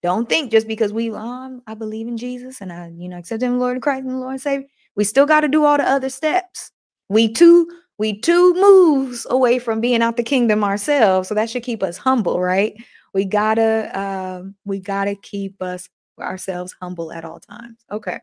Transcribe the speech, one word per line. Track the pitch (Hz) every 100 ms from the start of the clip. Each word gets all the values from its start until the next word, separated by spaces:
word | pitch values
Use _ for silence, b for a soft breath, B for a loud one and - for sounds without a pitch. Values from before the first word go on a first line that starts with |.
Don't | 175 190 233
think | 311 269
just | 220 220
because | 220 208
we, | 214 233
um, | 202 220 247 262 254 233
I | 214
believe | 220 214 226
in | 233
Jesus | 247 247 247 262
and | 185
I, | 175 170 170
you | 180
know, | 180
accept | 170 226
him, | 247 247
Lord | 247
and | 254
Christ | 269 269
and | 262 262
Lord | 254
and | 262
Savior, | 285 277 269 _ _ -
we |
still | 208 - 285
gotta | 302 302
do | 302
all | 294 294
the | 269
other | 269 262
steps. | - 311 294 - - - _ _ _ _
We | 208 226
two, | 226 339 339 339 B B _
we | 214 214
two | 262 349 359 349
moves | 403 392 349 277 269 240 -
away | 254 254 247
from | 233 220
being | 240 240
out | 233 233
the |
kingdom | 233 277 240 214
ourselves. | 208 196 247 285 214 185 185
So | 208
that | 220
should | 240
keep | 240 220
us | 185 175
humble, | 262 262 175 170
right? | 180 185 208 - B B B
We | 190 196
gotta, | 208 214 220 226 220 214 -
um, | 196 190 185 185 190 196 196
we | 196
gotta | 196 196 196 202
keep | - 202 196 190
us, | 180 180 - _ _ _
ourselves | - 185 - 180 180 -
humble | 180 175 165
at | 165
all | 165 160
times. | _ - 233 226 _
Okay. | 214 208 165